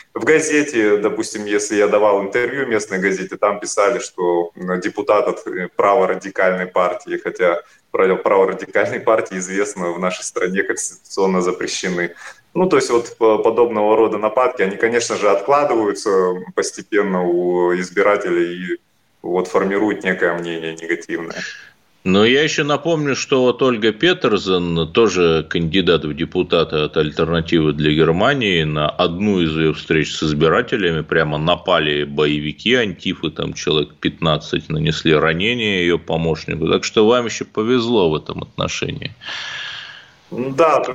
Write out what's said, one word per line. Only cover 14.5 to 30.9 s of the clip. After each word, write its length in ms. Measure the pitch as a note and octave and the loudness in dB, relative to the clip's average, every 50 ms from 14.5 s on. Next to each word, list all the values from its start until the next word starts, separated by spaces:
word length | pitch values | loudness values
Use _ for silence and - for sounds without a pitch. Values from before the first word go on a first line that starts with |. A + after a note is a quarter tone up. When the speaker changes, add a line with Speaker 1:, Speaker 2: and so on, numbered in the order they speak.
| - - F#2+ | 0 0 -2
Speaker 1:
они, 140 | F#2+ G2 | -2 0
конечно 400 | - A#2 A2+ A#2 A#2+ A2+ - A2 | 0 0 0 2 0 0 0 -4
же, 140 | F#2 G2 G2+ | 0 2 2
откладываются 800 | G2 G2+ - C3 C#3 D3 D3 C3+ B2 A2+ G#2+ G2+ F#2+ - - G#2+ G2 F#2+ F#2 F#2 F#2 F2+ F#2 - - | 2 2 2 2 2 2 4 2 2 2 2 0 -2 -2 0 2 2 4 2 2 0 -2 -6 -8 -4
постепенно 680 | - G2+ - - - G2 - - G2+ G2+ F#2+ F#2 F2+ F2+ | -4 -4 -4 -6 -12 -10 -2 0 0 2 2 0 0 0
у 500 | F2 F2 F2 F2+ F2 F2+ F2+ F2 F2 F2+ | 0 0 0 0 0 2 2 2 2 2
избирателей 800 | F2+ F2+ F2 - G2+ G2 G2+ G2+ G2+ - F#2 F2 E2+ E2+ F2 F2 F2+ F2+ F2+ F2 | 0 -2 -4 -2 2 2 2 2 2 0 0 0 0 0 -2 -2 -8 -6 -8 -8
и 20 | - _ _ _ _ _ _ _ _ - | -8 _ _ _ _ _ _ _ _ -8
вот 260 | F2 F2+ F#2 F#2 - | -4 -2 -2 -2 0
формируют 540 | - F#2+ F#2+ F#2+ G2 G2+ G#2+ G#2+ F#2+ E2+ - | 0 0 0 2 0 0 0 0 -2 -2 -2
некое 300 | F#2+ F#2 F2+ F#2 F2 E2+ | -4 -2 0 0 0 0
мнение 400 | E2+ E2+ E2+ E2 E2 D#2+ D#2+ E2 | -2 -4 -6 -8 -6 -6 -8 -10
негативное. 640 | D#2+ E2 E2 F2 E2+ - - E2+ E2 E2 E2 E2 - - - - - - - _ _ _ _ _ _ - | -10 -6 -6 -6 -6 -6 -8 -8 -8 -8 -8 -10 -10 -10 -12 -12 -16 -20 -20 _ _ _ _ _ _ -2
Speaker 2:
Но 200 | F#2+ F#2 G2 G#2+ | 0 2 4 4
я 180 | A3+ B2+ C#3 D#3 | 4 4 4 2
еще 220 | D3 - - D3+ | 0 0 -2 -2
напомню, 500 | D3 D3 C#3 - E3 E3+ D#3 D3 C#3+ C3 | -2 -2 -2 0 -2 -2 0 0 -2 -2
что 260 | - - - C#3+ C3 B2+ | -4 -2 0 2 2 4
вот 180 | B2 A#2+ - C#3 | 2 2 2 2
Ольга 300 | C3 A#2+ A2 G#2 A2 G#2 | 0 2 2 0 0 0
Петерзен, 960 | - - F3 F3+ - - B2 G#2+ F#2 - F#2+ F#2 F2 F2 F2 E2+ E2 D#2+ D#2+ E2 | 2 2 0 0 2 0 0 0 0 0 0 0 0 0 0 0 -2 -2 0 2
тоже 520 | A#2+ A#2 G#2 F2 F2+ F2 E2 D#2+ D#2+ D2+ - | 4 4 4 4 4 4 4 4 2 0 -2
кандидат 540 | - F2+ E2+ D#2+ D#2 F#2+ F2 F2+ E2+ D#2 C#2 | -2 -2 -2 0 0 0 2 4 2 2 2
в 100 | D2+ D2 | -2 -4
депутаты 640 | C#2+ E2 D2+ - F#2 F2 - - E2+ D#2 D#2 D#2+ | -4 -6 -4 -2 -2 0 2 2 0 0 2 0
от 200 | D2+ D2+ D2 - | -2 -2 0 0
«Альтернативы 760 | E2 D#2 D2 C#2+ - E2 D#2 E2+ E2+ D#2+ - F2 E2 D#2 D2+ C#2+ | 0 0 0 0 -2 -2 0 0 -2 0 2 2 2 2 2 0
для 200 | D2 D2+ D2+ D2+ | 2 2 2 4
Германии», 720 | D2+ D#2 D#2 E2 F2+ G#2 B2+ C#3+ C#3 A#2 G2+ F#2 E2 D#2 | 4 4 2 4 2 2 2 2 2 0 0 2 0 0
на 240 | D2+ D2+ D2+ D2+ D2+ | 0 -2 -2 -2 -2
одну 520 | - - F2+ F2 E2 F2 G2+ G#2+ G2+ F2+ E2+ | 0 0 0 0 0 0 0 0 2 2 2
из 80 | D#2+ D#2 | 0 0
ее 160 | D#2+ D#2+ D#2 D#2 | 2 2 0 0
встреч 420 | - - - E2 D#2 D2+ - - | -2 -2 0 0 0 0 0 -4
с 80 | - E2+ | -4 -2
избирателями 800 | D#2+ D2+ D2 E2 D#2+ E2 A2+ A#2+ - - A2+ F#2+ E2+ | -2 0 2 2 4 4 2 0 0 -2 -2 0 0